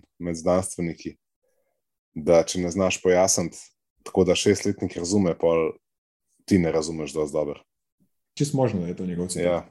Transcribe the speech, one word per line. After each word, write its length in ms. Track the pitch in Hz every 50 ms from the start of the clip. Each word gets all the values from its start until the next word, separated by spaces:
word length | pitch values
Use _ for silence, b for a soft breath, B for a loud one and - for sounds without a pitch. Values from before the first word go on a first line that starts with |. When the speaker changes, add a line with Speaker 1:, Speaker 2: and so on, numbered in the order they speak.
| - _ _
Speaker 1:
med 200 | - 87 87 82
znanstveniki, 800 | 82 80 90 90 92 - - - - 85 156 - - - - - _ _ _ _ _ _ _ _ _ _ _ _ _ _ _ _ _ _ _ -
da 280 | - 76 87 85 82 82
če 160 | - - 92
ne 100 | 87 87
znaš 300 | 82 98 95 90 - -
pojasniti 560 | - 92 90 90 95 95 - 98 87 82 - - - - _ _ _ _ _ _ -
tako, 180 | - - 95 92
da 120 | 90 87
šestletnik 600 | - - 104 98 - - 101 101 - 101 90 -
razume, 380 | 87 85 85 101 104 95 85 80
pol 340 | - 85 82 82 82 80 78 - - _ _ _ _ _ _ _ _ _ _ _ _ _
ti 100 | - 101
ne 140 | 92 85 80
razumeš 420 | 76 80 78 82 82 80 76 71 76
dosti 200 | 78 76 71 76
dobro? 280 | 78 73 71 69 - _ _ _ _ _ _ _ _ _ _ _ _ _ _ -
Speaker 2:
Čisto 200 | - 147 - -
možno, 240 | 135 127 117 104 90
da 60 | 85
je 80 | 87 90
to 100 | - 92
njegov 220 | 90 87 87 87
citat. 180 | 90 - 85 85
Speaker 1:
Ja, 140 | 87 87 82 - -